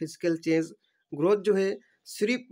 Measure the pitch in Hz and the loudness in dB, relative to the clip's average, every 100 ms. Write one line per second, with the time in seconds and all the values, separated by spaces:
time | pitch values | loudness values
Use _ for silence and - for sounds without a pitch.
0 | 156 - 175 165 165 160 160 - _ _ | -10 -4 -2 -2 0 0 0 -8 _ _
1 | _ 143 170 208 190 190 190 226 - _ | _ -2 2 2 2 2 0 -4 -10 _
2 | - - 208 247 - | -20 -4 -2 -2 -4